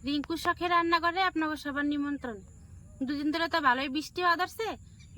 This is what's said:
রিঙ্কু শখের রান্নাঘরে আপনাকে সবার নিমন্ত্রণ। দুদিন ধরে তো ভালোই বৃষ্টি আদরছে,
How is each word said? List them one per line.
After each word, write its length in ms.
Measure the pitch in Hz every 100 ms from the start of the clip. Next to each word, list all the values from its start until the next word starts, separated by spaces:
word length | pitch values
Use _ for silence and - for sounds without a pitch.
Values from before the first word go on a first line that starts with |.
| 262
রিঙ্কু 320 | 294 269 330
শখের 320 | 349 339 349
রান্নাঘরে 500 | 339 339 339 339 349
আপনাকে 340 | 370 320 311 302
সবার 280 | 294 277 285
নিমন্ত্রণ। 520 | 294 285 285 254 202 - - - - - -
দুদিন 280 | 262 285 302
ধরে 160 | 320 330
তো 120 | 330
ভালোই 280 | 294 247 277
বৃষ্টি 320 | 269 - -
আদরছে, 440 | 359 339 370 - 440 262 - - -